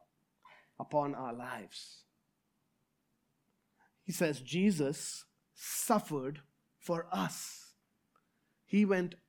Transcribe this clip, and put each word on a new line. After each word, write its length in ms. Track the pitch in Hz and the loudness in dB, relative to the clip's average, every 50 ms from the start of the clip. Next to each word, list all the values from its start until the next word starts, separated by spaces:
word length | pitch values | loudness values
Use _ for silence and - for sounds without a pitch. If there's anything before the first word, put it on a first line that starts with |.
| _ _ _ _ _ _ _ _ _ - - - - _ _ - | _ _ _ _ _ _ _ _ _ -20 -20 -20 -20 _ _ -12
upon 360 | 127 - - 151 143 143 139 | -8 0 2 2 2 2 -2
our 180 | 117 131 123 117 | -4 -4 -6 -6
lives. 720 | 120 123 127 127 117 101 87 - - - - - - - _ _ _ _ _ _ _ _ _ _ _ _ _ _ _ _ _ _ _ _ _ _ _ _ _ _ _ _ _ _ _ _ _ _ _ _ _ _ _ _ | -8 -8 -8 -10 -10 -10 -12 -14 -16 -16 -16 -18 -20 -20 _ _ _ _ _ _ _ _ _ _ _ _ _ _ _ _ _ _ _ _ _ _ _ _ _ _ _ _ _ _ _ _ _ _ _ _ _ _ _ _
He 80 | - | -6
says, 300 | 170 - 180 156 143 135 | -2 2 2 2 2 0
"Jesus 840 | 131 120 135 175 190 214 196 156 147 135 160 - - - - - - _ _ _ _ _ _ | -4 -4 0 4 4 4 4 4 2 0 0 -2 -6 -10 -10 -10 -14 _ _ _ _ _ _
suffered 880 | - - - - - - - 233 208 208 - 160 139 127 135 151 147 - _ _ _ _ _ _ _ | -14 -10 -6 -4 -2 2 4 4 4 2 0 -4 -4 -4 -4 -6 -8 -12 _ _ _ _ _ _ _
for 300 | - - 175 165 170 - | -6 -4 -4 -4 -4 -4
us." 640 | - 190 185 165 - - - - - - - - _ _ _ _ _ _ _ _ _ _ _ _ _ _ _ _ _ _ _ | -2 -2 -2 -2 -4 -6 -10 -12 -12 -14 -18 -20 _ _ _ _ _ _ _ _ _ _ _ _ _ _ _ _ _ _ _
He 180 | - - 202 214 | 2 4 6 6
went 320 | 196 196 185 180 180 - - _ | 6 6 4 2 0 -4 -10 _